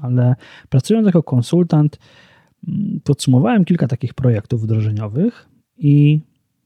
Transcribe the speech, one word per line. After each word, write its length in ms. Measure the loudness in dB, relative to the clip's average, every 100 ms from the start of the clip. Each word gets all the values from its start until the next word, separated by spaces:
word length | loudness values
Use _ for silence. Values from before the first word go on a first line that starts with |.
ale 360 | -4 0 0 0 -6 -20 -2
pracując 380 | -2 0 0 2
jako 160 | 2
konsultant, 760 | 0 -2 0 0 2 2 0 -2 _ _ _ _ _ _ -10
mm, 320 | -6 -6 -6
podsumowałem 600 | -4 -2 2 2 2 2
kilka 240 | 0 0 -2
takich 260 | -4 -8
projektów 480 | -2 0 0 -2 -6
wdrożeniowych 840 | -2 -2 -2 -4 -6 -4 -4 -6 _ _ _ -4
i 420 | 2 4 4 2 -4 _ _ _